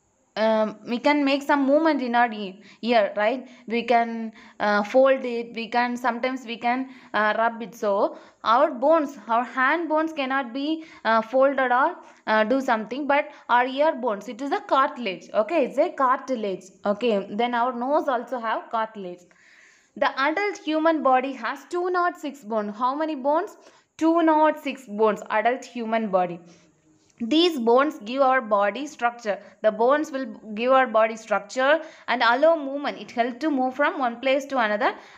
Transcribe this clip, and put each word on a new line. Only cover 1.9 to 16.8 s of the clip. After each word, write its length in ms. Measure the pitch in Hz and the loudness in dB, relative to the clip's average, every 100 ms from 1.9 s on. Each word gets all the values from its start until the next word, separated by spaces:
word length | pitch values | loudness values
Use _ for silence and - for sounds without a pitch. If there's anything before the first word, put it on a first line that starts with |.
| 277 | 0
in 140 | 247 240 | 0 2
our 160 | 240 | 2
e-, 300 | 214 196 185 - - | 0 -10 -12 -20 -8
ear, 300 | 226 240 196 208 | 0 2 2 0
right? 320 | 214 262 - - - | 0 -2 -8 -18 -6
We 160 | 233 | -4
can, 480 | 233 233 233 226 220 - - - | 2 2 0 -4 -10 -12 -20 -4
uh, 220 | 208 208 | 0 0
fold 420 | 208 262 269 262 254 | 2 4 6 4 0
it. 280 | 233 233 | -6 -6
We 140 | 208 220 | -8 -4
can, 300 | 240 240 240 | -2 -2 -2
sometimes 480 | 247 233 254 262 226 | -4 -2 -4 -4 -10
we 100 | 233 | -6
can, 340 | 240 254 262 - - | -2 -2 -4 -12 -6
uh, 200 | 208 214 220 | 0 0 0
rub 240 | 226 226 | -2 -2
it. 140 | 233 - | -10 -6
So 420 | 214 202 302 - - _ 214 | -2 0 0 -4 -20 _ 0
our 260 | 240 311 | 2 2
bones, 460 | 247 277 330 277 214 233 | 2 2 2 0 -8 -2
our 160 | 226 | -2
hand 460 | 247 262 262 330 311 | -2 0 0 0 0
bones 240 | 311 320 | -2 -2
cannot 400 | 311 262 269 247 | -4 -4 -4 -4
be, 320 | 262 285 320 - - | -6 -4 -6 -8 -6
uh, 180 | 220 226 | 0 2
folded 520 | 220 262 277 269 254 | 2 2 4 2 2
or, 240 | 247 294 359 - - - | 2 2 -2 -14 -10 0
uh, 200 | 220 214 | 2 4
do 160 | 269 | 2
something, 440 | 254 220 208 262 277 | 0 -2 -2 -6 0
but 220 | 277 294 - - | 0 0 -8 0
our 160 | 240 254 | 2 2
ear 280 | 262 311 277 | 2 0 2
bones, 340 | 240 202 226 | -2 -4 -8
it 120 | 226 | -10
is 120 | 277 | -4
a 80 | 392 | -4
cartilage. 680 | 403 277 285 277 226 175 - | 0 2 2 -2 -8 -8 -4
Okay, 320 | - - 330 233 | -2 0 0 0
it's 120 | 233 | 0
a 120 | 339 | 0
cartilage. 760 | - 262 262 262 240 208 185 - - | 2 0 0 -2 -4 -4 -6 -10 -6